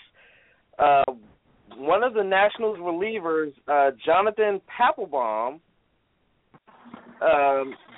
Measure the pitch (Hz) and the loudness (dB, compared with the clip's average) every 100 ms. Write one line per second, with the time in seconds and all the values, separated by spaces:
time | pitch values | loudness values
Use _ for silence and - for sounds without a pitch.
0 | _ _ _ _ _ _ _ - 143 139 | _ _ _ _ _ _ _ 0 2 4
1 | 135 123 107 _ _ _ _ 104 143 190 | 2 -4 -16 _ _ _ _ -8 -2 0
2 | 247 220 190 190 208 220 220 196 175 170 | 0 -2 0 2 2 0 -4 -4 -6 -4
3 | 214 220 165 160 151 - - 147 139 117 | -6 -6 -4 -2 -4 -8 -2 2 2 0
4 | - 175 214 208 214 196 - - 254 311 | 0 2 2 0 0 -2 -8 -2 0 0
5 | 196 139 117 107 120 156 _ _ _ _ | -6 -4 -2 -2 -4 -8 _ _ _ _
6 | _ _ _ _ _ - _ - - - | _ _ _ _ _ -20 _ -20 -20 -20
7 | - - 156 151 139 135 135 - - | -20 -2 0 2 2 2 -2 -10 -20